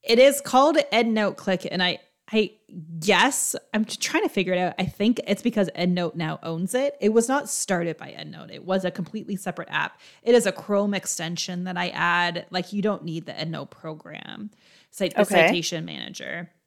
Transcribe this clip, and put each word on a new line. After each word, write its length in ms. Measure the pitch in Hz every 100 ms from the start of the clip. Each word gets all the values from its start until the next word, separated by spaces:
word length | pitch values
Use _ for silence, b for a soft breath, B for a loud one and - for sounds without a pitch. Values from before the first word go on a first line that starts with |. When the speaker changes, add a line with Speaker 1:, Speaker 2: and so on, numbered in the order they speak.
Speaker 1:
it 160 | - 233
is 220 | 269 277
called 380 | - 254 294 311 285
EndNote 440 | 220 226 220 202 -
Click, 300 | - 180 -
and 100 | 185
I, 200 | 180 160 _ _ -
I 180 | 220 214 - _ 175 160 165
guess, 560 | 156 185 240 277 - - _
I'm 100 | 220
t-, 140 | 214 -
trying 240 | - -
to 60 | 415
figure 240 | - 180
it 40 | 180
out. 140 | 180 -
I 80 | 185
think 340 | - 208 240 -
it's 160 | 196
because 260 | 240 220 185 -
EndNote 380 | 180 180 175
now 240 | 170 156 156
owns 320 | - 165 185
it. 220 | 247 277 285
It 120 | 208
was 180 | 220 233
not 220 | 269 190
started 480 | - - 180 170 156
by 140 | 175
EndNote. 380 | - 160 160 -
It 140 | -
was 220 | - 190 180
a 40 |
completely 460 | 180 170 220 - 190
separate 320 | - - -
app. 300 | 151 - - B B
It 120 | -
is 120 | 240 208
a 60 |
Chrome 420 | 185 - 202 208
extension 680 | 202 - - 165 170 - 180
that 120 | 180 175
I 120 | 180
add. 560 | - 170 175 175 170 -
Like, 220 | 180 175
you 80 | 202
don't 240 | 208 196
need 220 | 175 165 -
the 60 |
EndNote 340 | - 165 156 139
program, 840 | - 160 156 - 151 - - 208 b b b b
cite-, 240 | - 185
the 80 | 190
Speaker 2:
Okay. 240 | 202 190 165
Speaker 1:
citation 360 | 170 165 165
manager. 680 | 165 76 57 - 64 165 175 _